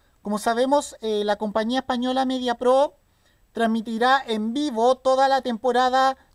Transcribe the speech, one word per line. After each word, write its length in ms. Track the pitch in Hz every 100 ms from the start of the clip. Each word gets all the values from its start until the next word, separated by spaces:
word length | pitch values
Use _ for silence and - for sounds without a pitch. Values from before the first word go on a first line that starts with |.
| _ _
Como 160 | 208 208
sabemos, 560 | 240 233 262 285 285 -
eh, 220 | 220 208 208
la 100 | 202
compañía 460 | 214 220 220 262
española 440 | 254 247 254 262 262
MediaPro 720 | 262 247 240 247 262 294 - _ _ _ _ _
transmitirá 720 | - 226 226 220 220 247 269 233
en 300 | 220 220 262
vivo 400 | 302 220 247 262
toda 320 | 262 262 269
la 160 | 269
temporada 720 | 262 226 254 240 254 262 262 262 _